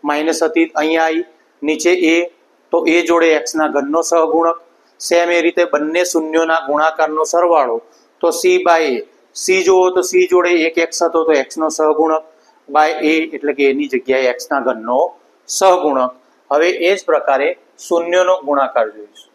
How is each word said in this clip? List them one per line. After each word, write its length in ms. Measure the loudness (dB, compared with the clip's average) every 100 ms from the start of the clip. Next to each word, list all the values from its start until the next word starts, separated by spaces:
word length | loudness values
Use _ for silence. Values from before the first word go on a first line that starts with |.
| -2
માઇનસ 300 | -2 -2 -2 0
હતી, 200 | 0 0 0
અહીંયા 260 | 0 0 0
આવી, 200 | -2 -6 _ _ _ -4
નીચે 260 | -2 0 2 2
એ, 20 | 0 -2 _ _ _ _
તો 60 | -2 2
એ 20 | 0 2
જોડે 180 | 2 4 2
એક્સ 160 | -2 -2
ના 80 | -2 -2
ઘનનો 260 | -2 -2 0
સહગુણક. 480 | 0 2 2 0 -2 _ _ _ _ -2
સેમ 240 | 0 2 0
એ 40 | 0
રીતે 180 | 0 -2
બંને 300 | -2 -2 -2 0
શૂન્યોના 480 | -2 -2 -2 0 -2 -2
ગુણાકારનો 560 | 0 0 0 -2 -2 -2
સરવાળો, 440 | 0 2 2 2 -4 -8 _ _ _
તો 120 | -2 0
C 160 | 0 2 2
by 140 | 2 2
A. 80 | -4 -8 _ _ -10
C 160 | -2 0 4
જુઓ 180 | 4 2 0
તો 60 | 0
C 160 | 0 2
જોડે 180 | 2 2 0 0
એક 100 | -2 -4
એક્સ 180 | -2 -2
હતો, 180 | 0 2
તો 100 | 0
એક્સ 180 | 0 -4
નો 80 | -6 0
સહગુણક 460 | 0 2 0 0 -4 _ _ _ -4 0
by 120 | 0 0 0
A 20 | 0 -2 -6
એટલે 180 | -6 0
કે 80 | 0
એની 180 | 0 -2
જગ્યાએ 340 | -4 -2 0 0
એક્સ 180 | -2 -4
ના 100 | -4 -2
ઘનનો 320 | -4 -2 0 0 -4 _ _ -12 0
સહગુણક. 520 | 2 2 2 0 -2 -6 _ _ _
હવે 180 | 0 0 0 0
એ 20 | -2
જ 20 | 0
પ્રકારે 360 | -2 0 0 0 -4 _ _ -4
શૂન્યનો 460 | -4 0 0 2 0 0
ગુણાકાર 380 | -2 0 0 -2 -6
જોઈશું. 340 | -20 _ _